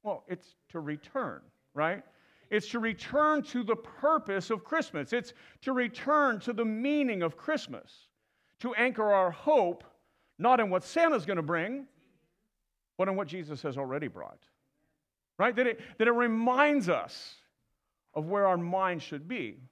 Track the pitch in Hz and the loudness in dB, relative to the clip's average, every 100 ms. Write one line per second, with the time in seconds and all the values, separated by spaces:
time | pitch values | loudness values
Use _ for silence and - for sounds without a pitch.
0 | 214 156 - 180 _ _ _ 165 147 151 | -6 -8 -8 -14 _ _ _ -10 -8 -8
1 | - 269 190 85 _ _ _ 143 160 190 | -8 -6 -6 -10 _ _ _ -2 -2 -2
2 | - _ _ _ _ 214 214 240 226 202 | -10 _ _ _ _ -2 -2 -4 -2 -4
3 | - 277 302 302 - 247 220 226 - - | -2 2 4 4 0 -4 -2 -4 -4 -2
4 | 285 320 - 196 175 220 - 320 - 156 | 2 2 0 -4 -2 -6 -2 -4 -2 -6
5 | 135 240 - - - _ - 254 240 240 | -4 -4 -6 -18 -20 _ -4 -2 -2 -4
6 | 262 302 277 220 233 220 226 220 262 294 | 0 2 2 0 -4 -2 -2 -2 0 0
7 | 262 202 170 - - 311 - 120 - - | 0 0 -2 -4 -4 -4 -4 -14 -16 -20
8 | _ _ _ _ _ _ 240 214 247 220 | _ _ _ _ _ _ -6 0 0 2
9 | 214 196 185 160 - 302 180 175 - _ | 4 4 4 0 4 4 4 -2 -12 _
10 | _ _ _ _ 220 254 214 185 - 330 | _ _ _ _ 4 4 4 0 0 2
11 | 330 269 156 - 151 170 185 269 269 _ | 4 4 0 -2 0 -2 -2 -6 -12 _
12 | _ _ _ _ _ _ _ _ _ - | _ _ _ _ _ _ _ _ _ -4
13 | 190 190 170 180 151 143 156 135 135 139 | -2 -2 -6 -8 -10 -8 -8 -6 -6 -6
14 | 139 87 57 - _ _ _ _ _ _ | -8 -10 -14 -16 _ _ _ _ _ _
15 | _ _ _ - 214 226 254 226 - - | _ _ _ 0 0 4 0 0 -12 0
16 | 220 233 240 226 233 254 294 294 180 139 | 2 4 2 2 2 4 4 4 2 0
17 | 87 - - - _ _ _ _ _ _ | -2 -12 -18 -20 _ _ _ _ _ _
18 | _ 156 160 202 196 180 170 185 190 170 | _ -8 -4 2 2 2 0 0 0 -2
19 | - 147 160 247 117 135 127 | -8 -12 -8 -8 -8 -12 -20